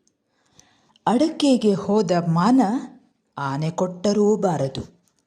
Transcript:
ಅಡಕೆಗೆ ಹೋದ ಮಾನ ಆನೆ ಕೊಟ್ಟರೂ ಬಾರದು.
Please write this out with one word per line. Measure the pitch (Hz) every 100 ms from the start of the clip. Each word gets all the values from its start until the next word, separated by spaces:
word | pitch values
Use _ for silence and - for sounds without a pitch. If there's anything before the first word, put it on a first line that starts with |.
| _ _ _ _ _ _ _ _ _ _ -
ಅಡಕೆಗೆ | 226 311 - 285 247 214
ಹೋದ | 185 - 208 170
ಮಾನ | 175 165 165 190 262 196 254 - - _ _ _ -
ಆನೆ | 139 139 160
ಕೊಟ್ಟರೂ | 165 185 180 208 202 208 214
ಬಾರದು. | 202 170 135 - - _ _ _